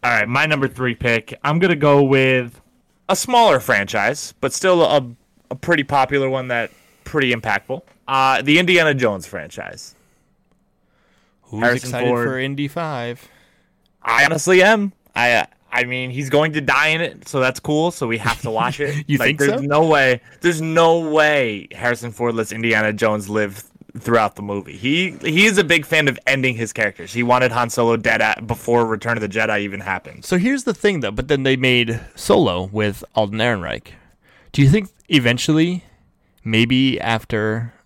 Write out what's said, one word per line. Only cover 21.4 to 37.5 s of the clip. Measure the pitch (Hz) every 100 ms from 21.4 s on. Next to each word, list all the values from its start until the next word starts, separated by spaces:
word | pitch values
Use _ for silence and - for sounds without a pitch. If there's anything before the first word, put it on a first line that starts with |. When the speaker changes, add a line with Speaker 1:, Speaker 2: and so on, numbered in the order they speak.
| 123 104 -
Speaker 1:
Harrison | - 120 120 120
Ford | 113 120
lets | 113 110
Indiana | 113 113 110 107
Jones | 107 113 107 98
live | 107 104 98 - _ - -
throughout | - 117 104 -
the |
movie. | 101 101 73 71
He, | 117 160 185 -
he | - 160 208
is | 196
a |
big | 165 170
fan | 151 160 143
of | 123 -
ending | 135 131
his | 113 113
characters. | - 107 - 87
He | 117
wanted | 120 127 127
Han | 117 120
Solo | 120 117 117
dead | 113 110
at, | 107 98 113
before | 110 - 120 117
Return | 110 117 117
of |
the | 107
Jedi | 98 110 104
even | 101 98
happened. | 98 92 - -
Speaker 2:
So | - 180
here's | 208 269
the | 247
thing, | 208 208 185
though. | 113
But | 107 131
then | 139
they | 135 131
made | 127 123 117 113 -
Solo | - - - 135 90 95
with | 107 104 98 -
Alden | - 104 107
Ehrenreich. | 120 107 85 - - - _ _ _ _ _
Do | -
you | 139
think | 190 190 _ _
eventually, | 151 120 123 - 156 165 180 - _ _ _ _ _
maybe | - 110 117 127 135 127
after | - 113 - 113 107